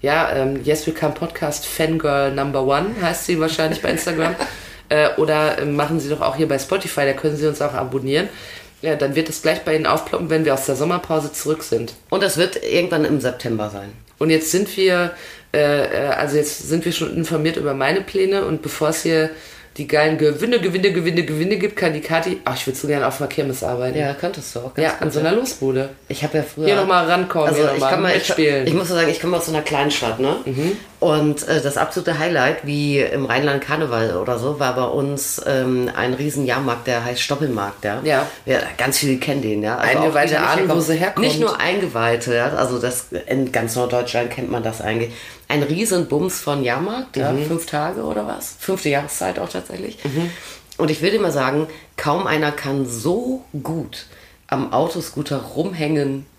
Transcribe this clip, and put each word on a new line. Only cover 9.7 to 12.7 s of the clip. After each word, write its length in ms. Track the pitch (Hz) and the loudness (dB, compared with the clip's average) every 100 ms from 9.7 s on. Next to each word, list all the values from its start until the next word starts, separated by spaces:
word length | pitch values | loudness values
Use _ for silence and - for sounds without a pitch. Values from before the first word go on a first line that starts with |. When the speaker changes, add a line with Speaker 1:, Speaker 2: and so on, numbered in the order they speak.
Speaker 2:
Ihnen 120 | 156 151 | 0 2
aufploppen, 420 | 156 - - 165 | 0 0 -4 0
wenn 160 | 160 | 2
wir 80 | 151 | 2
aus 140 | 135 135 | 0 0
der 100 | 131 | 0
Sommerpause 560 | 156 175 - 160 143 | 0 0 0 -2 -2
zurück 300 | - 143 156 | -6 -2 -2
sind. 320 | 151 117 117 - - | 0 -2 -2 -10 -4
Speaker 1:
Und 120 | 190 | 0
das 140 | 196 151 | 0 2
wird 260 | 180 - | 0 0
irgendwann 440 | - | 0